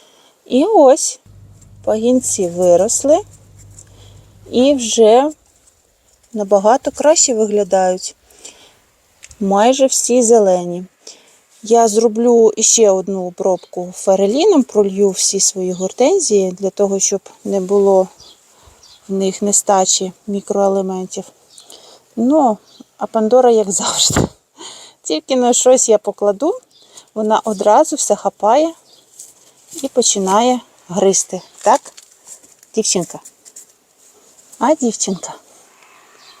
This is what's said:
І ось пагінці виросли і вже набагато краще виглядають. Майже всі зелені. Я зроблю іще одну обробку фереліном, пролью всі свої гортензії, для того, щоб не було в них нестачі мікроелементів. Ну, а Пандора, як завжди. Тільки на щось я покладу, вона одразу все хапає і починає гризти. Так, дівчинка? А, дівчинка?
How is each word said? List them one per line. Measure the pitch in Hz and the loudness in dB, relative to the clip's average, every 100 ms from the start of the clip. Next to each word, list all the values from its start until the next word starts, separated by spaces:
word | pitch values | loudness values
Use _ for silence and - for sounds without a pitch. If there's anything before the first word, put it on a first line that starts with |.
| _ _ _ _ - | _ _ _ _ -4
І | 247 359 | 0 2
ось | 415 269 302 - - _ - - - - - | 4 6 4 0 -10 _ -20 -20 -20 -20 -12
пагінці | - 214 233 254 - - 175 | -6 -2 0 0 -2 -4 -6
виросли | 175 180 170 208 - 277 330 415 - _ - - - - - - - _ _ - | 0 2 4 2 -2 0 0 0 -18 _ -20 -20 -20 -20 -20 -20 -20 _ _ -8
і | 240 269 | 0 2
вже | 277 226 226 214 233 294 302 _ _ _ _ _ _ _ _ _ | 2 -2 2 4 4 2 -6 _ _ _ _ _ _ _ _ _
набагато | 214 202 202 208 262 - | -8 0 2 2 0 -2
краще | - 277 330 - | -2 0 2 0
виглядають. | 220 220 208 196 190 185 185 - - _ _ - - - _ _ _ _ _ - - | 0 -2 -2 0 0 0 -2 -8 -18 _ _ -20 -20 -20 _ _ _ _ _ -20 -8
Майже | 196 196 226 269 269 | -2 2 2 2 0
всі | - - 247 | 0 0 0
зелені. | 220 233 196 180 175 175 185 _ - - _ _ _ _ | 4 4 4 0 -4 -10 -12 _ -20 -20 _ _ _ _
Я | 208 233 226 | 0 2 2
зроблю | 208 233 214 240 233 226 - | 2 0 0 2 4 2 2
іще | 220 - 214 | 0 2 2
одну | 190 185 190 180 | 2 -2 -6 -8
обробку | 180 190 180 - - 180 - | -6 -4 -4 -6 -12 -12 -6
фереліном, | - 190 196 262 415 339 | -2 0 0 0 2 2
пролью | 240 208 196 190 202 | 2 0 -2 0 -2
всі | 185 - 196 | 0 -4 -2
свої | - 190 185 | -4 -4 -8
гортензії, | 180 185 - 262 392 - 208 190 | -6 -8 0 0 2 2 0 0
для | 185 190 | -4 -8
того, | - 202 196 | -2 -2 -2
щоб | - 196 - - | -4 -6 -8 -14
не | 208 196 | -6 -4
було | 185 202 196 190 185 - - _ _ _ _ _ - - - | 0 0 4 2 0 -6 -20 _ _ _ _ _ -20 -20 -8
в | |
них | 196 190 185 | -4 -4 -4
нестачі | 208 202 - 196 190 - 185 - - | -2 -2 0 0 0 -2 -6 -12 -10
мікроелементів. | 202 - 202 196 196 190 190 185 - - _ _ - - - - - _ - | -10 -6 -2 0 -2 -4 -8 -10 -14 -16 _ _ -20 -20 -20 -20 -20 _ -4
Ну, | 240 311 262 208 _ _ - _ | 0 2 2 -2 _ _ -20 _
а | 208 | -6
Пандора, | 226 220 247 247 | -4 2 4 4
як | 226 196 | 2 0
завжди. | - - - - - - - _ _ 330 - - _ | -4 -6 -2 -2 0 -2 -6 _ _ -20 -20 -20 _
Тільки | - 311 - 262 | -8 -8 -2 -2
на | 240 | 0
щось | 247 254 254 - | 2 2 2 2
я | 214 | 0
покладу, | - 196 208 202 302 508 - _ _ - _ | -2 -4 -4 -2 -4 -6 -12 _ _ -20 _
вона | 214 214 214 | -8 -2 -2
одразу | - 196 208 220 320 294 | -2 -2 2 2 2 -2
все | - 202 | -4 -4
хапає | 202 - 202 262 320 330 _ _ _ _ - _ _ _ _ 339 | -4 -4 0 0 0 -6 _ _ _ _ -20 _ _ _ _ -12
і | 269 | -6
починає | 262 233 208 190 202 247 247 - _ _ | -2 -2 -2 0 0 0 -2 -6 _ _
гризти. | 180 196 185 - 185 - _ | 0 0 0 -4 -10 -14 _
Так, | 202 269 - - _ _ _ - _ _ _ - | 0 0 -2 -20 _ _ _ -20 _ _ _ -6
дівчинка? | 214 190 165 - - _ - - - _ _ _ _ _ _ _ _ - | -4 -4 -6 -14 -20 _ -20 -20 -20 _ _ _ _ _ _ _ _ -6
А, | 233 320 | -2 0
дівчинка? | 240 - - 190 - - _ _ _ _ _ _ _ _ - - | -2 -4 -6 -6 -10 -18 _ _ _ _ _ _ _ _ -20 -20